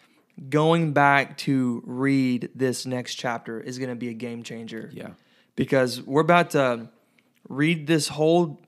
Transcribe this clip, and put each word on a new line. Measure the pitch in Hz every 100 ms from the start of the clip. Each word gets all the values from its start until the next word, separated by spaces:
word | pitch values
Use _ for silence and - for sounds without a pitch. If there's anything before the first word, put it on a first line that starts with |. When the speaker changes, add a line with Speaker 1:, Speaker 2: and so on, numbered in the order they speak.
| _ _ _ - 135
Speaker 1:
Going | 147 156 170 160
back | 143 143 139 131 -
to | - 135 127 117 -
read | 123 135 139 127 123 117 -
this | 131 120 131
next | 127 117 -
chapter | 131 117 - 113
is | 117 127
gonna | 127 120
be | 120
a |
game | 113 120 117
changer. | 113 113 113 113 -
Speaker 2:
Yeah. | - - - _ _ _ -
Speaker 1:
Because | 135 135 127 120
we're | - 135
about | 160 175 170
to | 151 131 120 113 _ _ _ _ _ -
read | 127 151 170 143
this | 165 143
whole, | 143 156 170 170 -